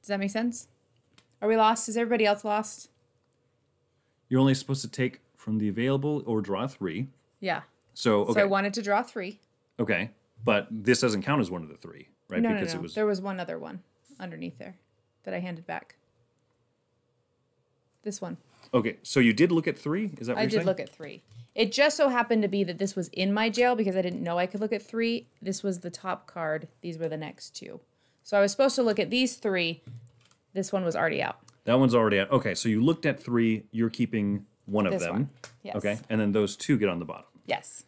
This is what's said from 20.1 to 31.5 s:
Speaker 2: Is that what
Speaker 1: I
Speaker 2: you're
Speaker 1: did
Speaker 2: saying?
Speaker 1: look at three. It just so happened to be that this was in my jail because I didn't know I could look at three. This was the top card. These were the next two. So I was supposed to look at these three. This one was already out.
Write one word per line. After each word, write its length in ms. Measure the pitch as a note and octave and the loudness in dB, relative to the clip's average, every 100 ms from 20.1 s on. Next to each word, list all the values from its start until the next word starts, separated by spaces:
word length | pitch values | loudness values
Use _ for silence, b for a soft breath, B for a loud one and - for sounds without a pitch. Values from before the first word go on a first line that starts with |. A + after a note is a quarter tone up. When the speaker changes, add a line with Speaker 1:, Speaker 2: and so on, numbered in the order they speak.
| D3 | -6
Speaker 2:
Is 80 | A#2 | -6
that 80 | |
what 60 | B2+ | -2
Speaker 1:
I 20 | |
Speaker 2:
you're 80 | G#3+ | 0
Speaker 1:
did 60 | G#3+ | 2
Speaker 2:
saying? 100 | F3 | 0
Speaker 1:
look 140 | E3+ | -2
at 80 | C#3+ | -6
three. 340 | - D3 - _ b b | -12 -16 -16 _ b b
It 160 | - A3 | -2 0
just 260 | A#3+ C#4+ D4+ | 4 4 4
so 120 | C#4+ | 2
happened 340 | B3 A#3 A3 | 2 2 2
to 60 | G3+ | 2
be 160 | G3+ | 0
that 140 | F#3 E3 | -2 -2
this 180 | G3 G3 | -4 -4
was 120 | E3+ | -6
in 240 | - F#3+ | -2 -2
my 180 | G3+ A3+ | 0 0
jail 260 | A3 B3 A#3+ | 2 2 4
because 180 | G3+ | 0
I 80 | F#3+ | 0
didn't 200 | F3+ F3 | -2 -4
know 160 | E3+ F3 | -2 0
I 80 | F#3 | -2
could 140 | G3+ | -2
look 120 | G#3+ | -4
at 100 | G#3+ | -4
three. 440 | G#3+ A3+ A3+ A#3 - _ | -6 -4 -2 -2 -8 _
This 220 | F3 F#3+ | -8 -4
was 180 | G3+ F3 | -4 -4
the 100 | F3+ | -8
top 360 | F3 F#3+ F#3 - | -10 -8 -8 -8
card. 400 | F3 D#3+ D#3 D#3+ _ | -6 -4 -4 -6 _
These 180 | F3 D#3+ | -12 -6
were 100 | E3 | -6
the 80 | D3+ | -6
next 360 | D3+ - - | -10 -12 -16
two. 260 | - - - _ _ _ _ | -16 -16 -18 _ _ _ _
So 140 | - G3+ | 0 4
I 20 | |
was 100 | G3+ | 4
supposed 240 | G3 C4+ C4 | 4 2 4
to 60 | |
look 160 | A#3 G#3 | 2 2
at 120 | F3 | 0
these 260 | A#3+ B3+ - | 2 2 0
three. 460 | A3 F#3+ E3 E3 - - - _ _ _ _ | -2 0 0 -4 -12 -20 -20 _ _ _ _
This 180 | F#3+ F#3 | -6 -2
one 120 | G3 | 0
was 120 | F3+ E3 | 0 0
already 260 | D#3+ C#3+ | 0 0
out. 160 | C3 - - | -4 -6 -18